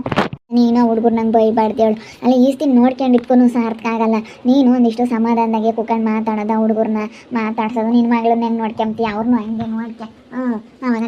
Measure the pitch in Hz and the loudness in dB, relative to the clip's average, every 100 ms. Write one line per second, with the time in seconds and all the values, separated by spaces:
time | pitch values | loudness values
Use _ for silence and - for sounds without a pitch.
0 | 247 - - - _ 240 240 240 240 226 | 0 -2 -4 -8 _ 0 2 4 2 2
1 | 233 226 226 226 220 226 220 208 220 214 | 0 0 2 2 2 2 0 2 0 0
2 | - - 240 254 262 269 302 240 254 254 | -6 -4 0 4 2 2 2 4 4 2
3 | 262 240 240 254 247 240 226 226 233 226 | 2 0 4 4 4 2 -4 -4 -6 -2
4 | 220 220 220 - 240 269 247 254 233 226 | 0 0 -4 -6 0 2 4 4 2 0
5 | 247 226 233 233 226 220 220 226 226 226 | -2 0 0 0 0 0 -2 -2 -2 -2
6 | 220 220 220 214 208 220 220 214 226 214 | -2 -2 -2 -4 -2 0 0 0 0 -2
7 | 214 - - 240 220 220 220 240 220 240 | -6 -12 -8 -6 -4 -4 -4 -2 0 2
8 | 233 233 226 233 233 226 220 226 220 220 | 2 0 2 0 0 -2 -4 -4 -4 -2
9 | 226 208 226 240 214 226 226 220 226 220 | -4 -2 -2 -2 -2 -8 -6 -8 -8 -12
10 | 220 - - 247 254 214 - _ 254 226 | -16 -18 -14 -8 -6 -6 -10 _ -4 -2